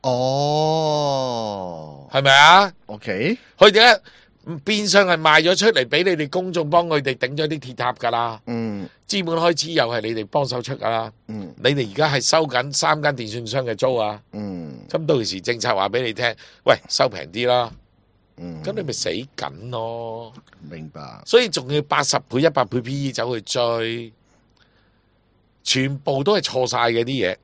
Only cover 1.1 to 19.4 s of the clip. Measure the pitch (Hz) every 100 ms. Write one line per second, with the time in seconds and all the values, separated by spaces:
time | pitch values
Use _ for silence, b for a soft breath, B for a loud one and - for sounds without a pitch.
1.1 | 139 131 117 110 101 92 82 78 71 69
2.1 | 135 139 135 151 180 202 - - - -
3.1 | 95 139 240 b b 214 208 240 220 b
4.1 | b b _ - 160 139 214 208 190 190
5.1 | 165 156 156 160 180 208 170 123 147 185
6.1 | 170 147 180 185 170 151 170 170 151 139
7.1 | 123 127 143 156 156 127 120 123 123 117
8.1 | 117 117 110 - 117 113 101 92 _ _
9.1 | 202 170 165 175 160 156 160 117 117 107
10.1 | 113 104 151 139 123 120 - 107 113 113
11.1 | 113 - 110 92 - 127 143 113 101 156
12.1 | 139 - 160 156 123 135 143 151 151 147
13.1 | 135 110 117 113 131 127 104 131 123 104
14.1 | 104 _ 104 104 92 80 64 - 160 151
15.1 | 147 101 95 90 120 120 101 98 113 123
16.1 | 104 120 110 B B - 120 - - 131
17.1 | 98 73 98 123 123 117 - _ _ _
18.1 | _ _ - 87 80 156 214 160 113 -
19.1 | 87 135 -